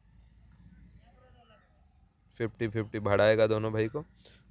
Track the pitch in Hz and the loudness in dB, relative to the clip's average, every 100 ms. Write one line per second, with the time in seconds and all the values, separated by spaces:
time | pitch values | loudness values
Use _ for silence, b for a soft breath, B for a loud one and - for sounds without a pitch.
0 | _ - - _ - - - - - - | _ -20 -20 _ -20 -20 -20 -20 -20 -20
1 | 247 254 254 254 226 214 _ _ _ _ | -20 _ -20 -20 _ -20 _ _ _ _
2 | _ _ _ - 113 - 113 110 107 107 | _ _ _ -10 -10 -6 -8 -6 -6 -6
3 | 101 101 107 110 110 107 110 110 110 147 | 0 4 4 4 2 0 -2 -2 -4 -6
4 | 160 _ b b b | -14 _ b b b